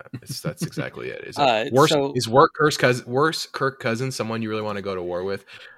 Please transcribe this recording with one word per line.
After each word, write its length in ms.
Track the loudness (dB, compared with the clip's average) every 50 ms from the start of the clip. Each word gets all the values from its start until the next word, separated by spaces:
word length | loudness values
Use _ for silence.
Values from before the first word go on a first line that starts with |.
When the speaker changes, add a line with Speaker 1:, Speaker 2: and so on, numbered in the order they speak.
| -18 -16 -16 -16
Speaker 1:
it's, 200 | -12 -12 -12 -8
that's 200 | -8 -8 -8 -6
exactly 480 | -8 -8 -6 -8 -8 -8 -8 -10 -10 -10
it. 140 | -10 -10 -12
Is 120 | -10 -2
Speaker 2:
<laughs> 20 | 0
Uh, 240 | 2 2 4 2 0
Speaker 1:
it 60 | 2 6
worse, 180 | 6 6 6
Speaker 2:
so 200 | 6 2 2 0 -2
Speaker 1:
is 140 | -2 -2
worse 220 | 4 6 6 6 6 4
Kirk 200 | 2 0 2 2
Cous-, 280 | 4 4 2 2 2 -2
worse 400 | -2 0 2 2 2 0 -2 -8
Kirk 340 | -8 -6 -4 -4 -4 -4 -4
Cousins 340 | -4 -2 -2 -2 -4 -6 -4
someone 280 | -4 -4 -4 -4 -4
you 80 | -4 -4
really 120 | -4 -4
wanna 200 | -4 -4 -6 -6
go 120 | -6 -6 -6
to 80 | -4
war 220 | -4 -4 -4 -4 -2
with? 220 | -4 -4 -6 -8 -14 -20 -20 -20 -20 -20